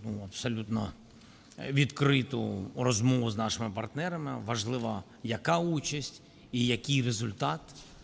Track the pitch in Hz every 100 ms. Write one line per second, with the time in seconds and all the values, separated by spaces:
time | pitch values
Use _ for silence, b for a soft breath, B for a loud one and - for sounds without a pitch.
0 | 107 104 98 - 127 113 104 110 101 -
1 | - B B B B - 127 139 139 -
2 | 143 135 131 120 110 101 92 - 123 107
3 | 123 127 117 104 110 110 113 98 110 139
4 | 175 170 143 123 104 117 104 127 113 104
5 | - B 110 113 - 170 175 156 - 147
6 | - - B B B 123 120 117 - 139
7 | 120 104 117 98 139 160 - - - -